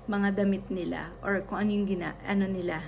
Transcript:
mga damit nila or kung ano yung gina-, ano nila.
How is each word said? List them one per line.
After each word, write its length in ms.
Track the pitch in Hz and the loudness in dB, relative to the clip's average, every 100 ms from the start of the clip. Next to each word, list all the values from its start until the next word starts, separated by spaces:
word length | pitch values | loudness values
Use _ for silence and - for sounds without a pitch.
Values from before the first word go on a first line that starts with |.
| - | -2
mga 320 | 202 202 196 | 2 4 4
damit 320 | 196 190 - | 4 2 -2
nila 400 | 185 170 170 165 - | -4 -4 -4 -8 -6
or 180 | - 190 | -2 -2
kung 240 | 190 196 208 | 0 0 2
ano 40 | |
yung 140 | 208 196 | 2 0
gina-, 280 | 185 160 - | 0 -2 -6
ano 240 | - 202 190 | 0 2 2
nila. 380 | 185 175 160 | 0 -2 -4